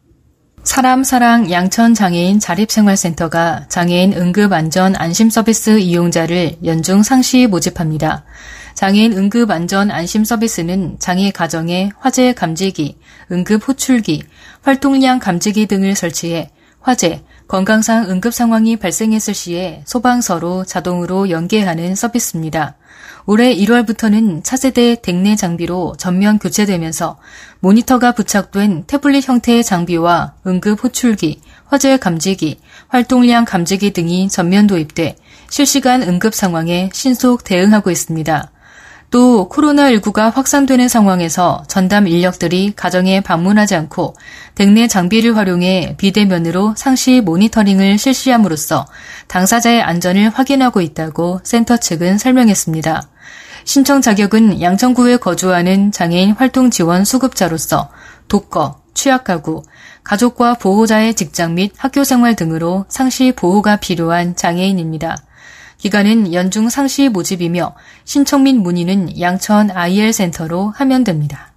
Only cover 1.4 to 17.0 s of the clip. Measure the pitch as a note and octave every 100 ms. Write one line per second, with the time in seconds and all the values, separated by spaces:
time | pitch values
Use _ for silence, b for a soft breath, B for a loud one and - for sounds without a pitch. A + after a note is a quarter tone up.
1.4 | F3 F3 F#3 - A#3 A3 F#3+ F3 F3+ G#3
2.4 | - E3+ G#3+ A3 G#3 G3 F3 D#3+ E3 E3+
3.4 | E3+ D3+ C#3+ F3+ F3 F3 F#3+ F3+ F3+ G#3
4.4 | G#3 E3+ D#3+ F#3 F#3+ F#3+ E3 F#3 A3+ A3+
5.4 | A3 A3 A3+ G#3+ F3+ E3+ E3+ E3+ E3 F3+
6.4 | E3 E3+ E3+ D#3+ D#3+ G3 G#3+ C4 A#3+ B3+
7.4 | B3 E3+ F3+ - D#3 D#3 G#2+ D2 B B
8.4 | B B B - F#3+ G#3 A3+ F#3+ G3+ A#3
9.4 | A3 E3 F3 G3 G3+ D#3+ E3+ G#3+ G#3+ A3+
10.4 | A3+ - E3+ F#3+ D#3+ - - F3+ G3 -
11.4 | E3 E3 E3 F3+ G3+ - C4 B3+ B3+ A#3+
12.4 | E3+ E3 F#3+ F3 C#3+ - b b b F3+
13.4 | F3 G#3+ - C4 - B3 G#3 D3 B B
14.4 | B B C#4 C4+ C#4 C4+ C4 B3+ G#3+ E3+
15.4 | G#3 G#3 G#3 G3 G3 G3 E3+ - E3+ E3
16.4 | D#3 b b b - A#3+